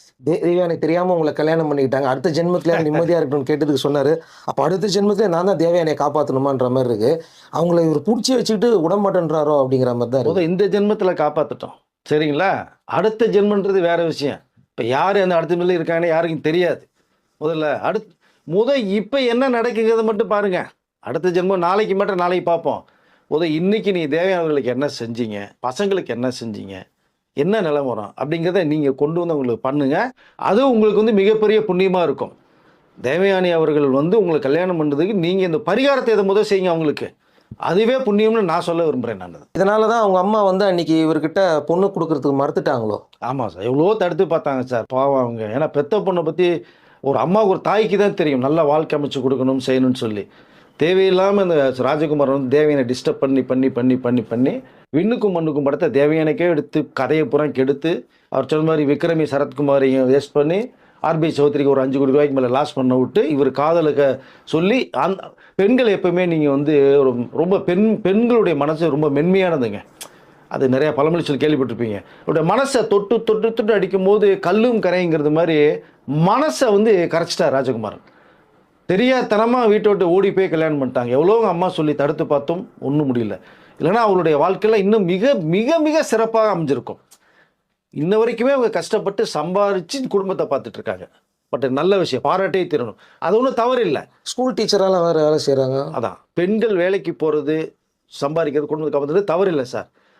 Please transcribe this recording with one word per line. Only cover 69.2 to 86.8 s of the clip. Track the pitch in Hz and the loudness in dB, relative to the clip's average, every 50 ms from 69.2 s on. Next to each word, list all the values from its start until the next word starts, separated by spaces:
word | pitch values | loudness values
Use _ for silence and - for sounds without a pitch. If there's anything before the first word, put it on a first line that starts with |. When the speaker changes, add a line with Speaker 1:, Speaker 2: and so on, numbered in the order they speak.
| 156 180 190 196 185 180 165 143 120 110 101 98 - - - - - - - - - - - _ _ - | 2 2 2 2 2 2 0 0 -2 -4 -6 -8 -14 -16 -20 -20 -20 -20 -20 -20 -20 -20 -20 _ _ -10
Speaker 2:
அது | - 131 135 127 | -4 -2 0 0
நிறைய | 123 135 147 156 151 | 2 2 0 0 0
பழமொழி | 151 143 160 165 170 151 | 0 0 0 0 0 -2
சொல்லி | - 143 123 147 | -2 -2 0 0
கேள்விப்பட்டிருப்பீங்க. | 151 151 135 131 120 117 104 120 113 104 98 - - - - - | 2 2 2 0 -2 -4 -6 -6 -6 -6 -8 -10 -16 -20 -12 -6
அவருடைய | - 156 160 156 165 202 | -4 -2 0 0 2 2
மனசை | 247 269 269 269 247 214 | 0 0 0 0 0 0
தொட்டு, | - 202 202 - - 240 220 226 | 2 2 0 2 2 -2 0 0
தொட்டு, | - 214 190 - 226 226 | 0 0 0 0 -2 -2
தொட்டு | - 226 208 226 | -2 0 0 0
அடிக்கும் | 196 175 170 190 190 185 | 0 0 0 -2 0 2
போது | 190 208 214 208 202 190 - | 2 2 4 4 2 2 2
கல்லும் | - 165 190 214 226 254 240 214 | 0 0 2 2 2 2 2 0
கரைங்கிறது | 175 180 175 185 180 170 156 156 147 151 | 0 0 0 0 0 0 0 0 0 0
மாதிரி | 151 160 170 170 160 151 147 151 175 185 - - _ _ _ - | 2 2 2 2 4 4 4 4 2 0 -6 -14 _ _ _ -4
மனசை | 135 151 165 190 214 254 302 311 - - 269 233 202 | -2 2 2 2 2 2 0 0 0 0 2 2 4
வந்து | 196 220 233 214 180 170 143 | 4 4 4 4 2 2 0
கரைச்சிட்டார் | - 165 170 165 - - - 147 | 0 -2 -2 -2 -2 0 0 0
ராஜகுமாரன். | - 135 135 127 123 117 110 101 90 - - _ _ _ _ _ _ _ _ _ _ _ _ _ _ _ _ - | 2 0 0 -2 -2 -4 -4 -8 -10 -12 -18 _ _ _ _ _ _ _ _ _ _ _ _ _ _ _ _ -2
தெரியாத்தனமா | 180 190 247 254 262 254 233 - 214 208 226 233 247 254 240 214 | 0 2 2 2 2 2 0 0 0 2 2 2 2 2 4 4
வீட்டை | 208 214 - 214 | 2 4 4 2
விட்டு | 202 180 190 170 | 2 2 2 2
ஓடி | 170 190 190 202 160 | 2 2 2 2 2
போய் | 185 190 165 | 0 0 0
கல்யாணம் | 147 160 160 160 151 143 135 | 0 0 0 0 0 -2 -2
பண்ணிட்டாங்க. | 123 127 127 120 120 | -2 -2 -2 -2 0
எவ்வளோ | 123 135 160 185 214 233 226 | 0 2 4 4 4 2 2
அம்மா | 202 170 170 180 180 | 0 0 0 -2 -2
சொல்லி | - - 156 151 147 | -2 -2 -2 -2 0
தடுத்து | 147 139 143 156 143 151 | 0 0 -2 0 -2 -2
பார்த்தும் | 131 151 143 139 - 170 185 - - - - | 0 0 -2 -2 -2 -6 -6 -6 -12 -14 -10
ஒண்ணும் | 127 131 143 151 151 135 123 | -6 -2 -2 0 0 0 0
முடியல. | 120 113 104 98 - - - - - - - - - | -2 -2 -4 -6 -10 -14 -20 -20 -20 -20 -20 -10 -4
இல்லைன்னா | 135 156 202 | -2 0 0
அவருடைய | 233 233 208 190 180 170 160 151 139 | 2 2 2 2 2 2 2 2 2
வாழ்க்கையில | 151 156 196 - - 214 226 | 2 0 0 0 0 0 2
இன்னும் | 214 190 196 214 226 196 | 2 2 2 2 2 2
மிக, | 165 185 185 208 277 285 | 0 -2 0 0 0 0
மிக, | 214 165 156 170 196 226 262 330 330 | 0 -2 -2 -2 0 0 0 0 0
மிக | 302 311 302 320 277 | 2 0 0 0 0
சிறப்பாக | - 240 220 226 226 226 220 220 214 196 170 | 0 0 0 0 0 0 0 2 2 0 -2
அமைஞ்சிருக்கும். | 160 131 139 120 | -2 -2 -2 -4